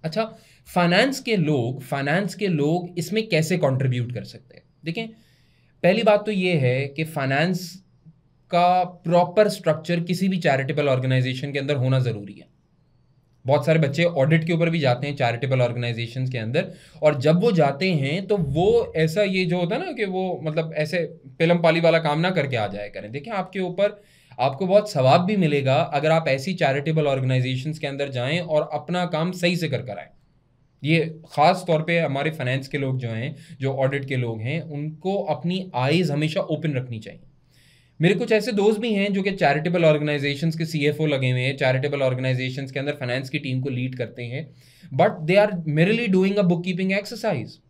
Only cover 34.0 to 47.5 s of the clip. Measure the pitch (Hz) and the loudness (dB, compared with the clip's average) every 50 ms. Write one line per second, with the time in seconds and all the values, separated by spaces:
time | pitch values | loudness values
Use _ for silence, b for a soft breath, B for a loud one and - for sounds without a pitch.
34 | 139 135 139 123 123 117 113 110 107 123 147 165 160 165 151 143 147 156 156 - | -4 -4 -4 -2 -2 -4 -4 -6 -6 -4 -4 -6 -6 -8 -10 -8 -8 -8 -10 -8
35 | - 185 196 202 - 160 147 131 - 170 180 196 190 - - 123 127 135 156 175 | -6 -4 -4 -2 -2 -4 -4 -4 -2 -4 -4 -4 -6 -6 -4 -2 0 2 2 2
36 | 185 147 139 147 156 156 156 196 - - 160 135 131 160 139 127 123 127 117 110 | 2 0 0 0 -2 -2 -2 -2 -2 -2 -4 -4 -2 -4 -4 -4 -6 -6 -10 -12
37 | 107 - - - - - _ _ _ b b b b b b b b b b b | -12 -14 -18 -20 -20 -20 _ _ _ b b b b b b b b b b b
38 | 151 175 208 - 247 226 220 214 202 254 220 202 196 214 220 214 226 240 214 196 | 2 2 2 2 2 2 2 2 2 0 0 4 4 4 4 2 0 -2 0 0
39 | 196 208 196 196 190 202 190 190 175 143 143 151 156 175 170 180 165 156 151 147 | 0 0 0 0 -2 -2 -2 2 2 2 2 2 0 0 0 4 6 6 4 4
40 | 151 151 147 143 135 143 143 143 165 165 160 160 165 160 - 156 143 147 147 151 | 2 0 -2 0 0 -2 -2 0 -2 -2 -2 -2 -6 -4 -2 0 0 0 0 0
41 | 156 151 143 131 131 127 127 127 127 127 123 - 143 131 127 131 131 147 143 143 | 0 0 0 0 2 0 0 2 0 -2 -2 0 0 2 2 2 0 -2 -2 0
42 | 135 131 127 123 131 131 131 127 131 131 131 139 139 131 - 139 135 143 139 - | 0 0 0 0 -2 -2 -2 -2 -2 -4 -6 -6 -8 -8 -6 -6 -4 -4 -6 -6
43 | 135 123 123 131 127 127 - 147 147 131 127 131 127 123 123 123 127 127 127 - | -4 -4 -4 -4 -6 -6 -8 -6 -6 -4 -4 -4 -4 -4 -4 -4 -6 -6 -6 -6
44 | 123 113 - - 120 117 120 143 160 - B B B B B B B B 131 135 | -8 -8 -8 -12 -12 -10 -8 -10 -10 -12 B B B B B B B B 0 2
45 | 175 220 - - 156 156 180 202 208 208 196 175 160 156 147 151 170 190 226 233 | 2 2 2 -2 -2 4 4 6 6 4 2 -4 -4 -2 2 2 4 4 2 0
46 | 240 226 190 185 190 196 202 208 202 175 175 170 175 185 180 170 190 190 190 202 | 0 2 2 4 4 2 2 2 2 2 2 0 0 -4 -4 -2 -2 -2 -2 -2
47 | 202 - 240 220 - 220 185 127 104 - | -4 -6 -12 -4 -2 -2 -2 -2 -6 -10